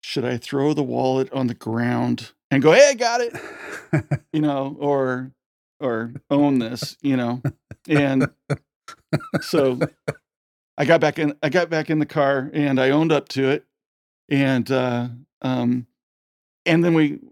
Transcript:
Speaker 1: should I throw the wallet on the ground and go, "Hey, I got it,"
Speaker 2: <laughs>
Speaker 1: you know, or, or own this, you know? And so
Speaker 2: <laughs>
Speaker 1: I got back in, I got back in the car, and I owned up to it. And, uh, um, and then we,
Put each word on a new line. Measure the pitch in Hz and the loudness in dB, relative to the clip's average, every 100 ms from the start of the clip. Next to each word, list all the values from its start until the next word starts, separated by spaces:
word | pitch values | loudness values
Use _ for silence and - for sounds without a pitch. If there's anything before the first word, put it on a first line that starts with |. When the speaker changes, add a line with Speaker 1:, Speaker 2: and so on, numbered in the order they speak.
Speaker 1:
should | - - 123 | -6 -6 -4
I | 123 | -4
throw | - 139 139 | -4 -2 0
the | 151 | 0
wallet | 135 120 131 131 131 | -2 -2 0 0 -2
on | 135 127 | -2 -4
the | |
ground | 117 - 113 120 120 123 120 - _ _ | -4 -6 -2 -2 -2 -2 -4 -8 _ _
and | 139 | 4
go, | 123 | 6
"Hey, | 190 285 | 8 6
I | |
got | 254 233 240 | 4 -2 0
it," | 240 - - - - - - 151 - 143 _ | -4 -6 -16 -16 -14 -16 -4 -4 -2 -6 _
Speaker 2:
<laughs> | |
Speaker 1:
you | 160 | -2
know, | 151 139 135 139 | 0 -2 -6 -4
or, | 143 139 131 127 131 _ _ _ _ _ | 0 0 0 -2 -6 _ _ _ _ _
or | 139 113 117 127 _ | -4 -4 -6 -10 _
own | 143 143 135 | 2 2 2
this, | 113 123 - - | -2 -8 -12 -8
you | 143 131 | -2 -2
know? | 120 123 139 - _ - - | -2 -4 -6 -8 _ -20 0
And | 151 143 135 143 _ _ 143 _ _ - - _ - - 175 | 2 2 0 -2 _ _ -8 _ _ -20 -20 _ -6 -4 -8
so | - 170 135 123 160 _ - - _ | -2 2 2 0 -4 _ -10 -10 _
Speaker 2:
<laughs> | _ _ _ _ - | _ _ _ _ -4
Speaker 1:
I | |
got | 143 165 | 4 4
back | 156 147 | 4 0
in, | 151 - | -4 -2
I | 151 | 0
got | 180 170 | 0 0
back | 165 151 | -2 0
in | 156 | -2
the | 147 | 0
car, | 156 139 139 131 | 0 2 2 -2
and | 156 143 131 | -2 0 2
I | 131 | 4
owned | 143 160 | 4 4
up | 151 139 | 0 0
to | 135 135 | -2 0
it. | 147 _ _ _ _ _ _ _ | 0 _ _ _ _ _ _ _
And, | 139 135 131 113 | 0 2 2 0
uh, | 131 127 120 123 120 143 _ | 0 0 -2 -4 -10 -20 _
um, | 131 127 120 123 120 _ _ _ _ _ _ _ - | -4 -2 0 -2 -6 _ _ _ _ _ _ _ 0
and | 165 | 2
then | 170 | 4
we, | 160 151 147 - | 2 0 -2 -14